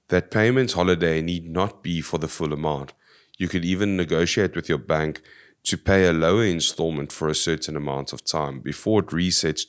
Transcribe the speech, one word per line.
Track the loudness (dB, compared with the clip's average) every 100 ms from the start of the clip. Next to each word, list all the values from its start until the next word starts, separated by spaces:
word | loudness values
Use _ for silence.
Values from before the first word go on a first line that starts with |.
| -2
That | 0 2
payment | 2 4 4 2
holiday | 2 2 4 2 0
need | 0 -4 -4
not | -2 -2 -4
be | -6 -4
for | -4 -4
the | -4
full | -4 -4
amount. | -2 -2 -2 -6 -16 _ _ _ -6
You | -4
could | -2
even | 0 0 0 0
negotiate | 0 2 2 2 0 -2
with | -4
your | -2
bank | -2 -2 -2 -4 -12 -20 _ _
to | -4 -2
pay | 2 4 4
a |
lower | 4 4 4
installment | 2 0 -2 -2 -2 -4 -6
for | -4 -2
a |
certain | 0 0 -2 -4 -6
amount | -4 -6 -6
of | -8 -4
time | -2 -4 -6
before | -8 -6 2 2
it | 2
resets | 0 0 2 0 -2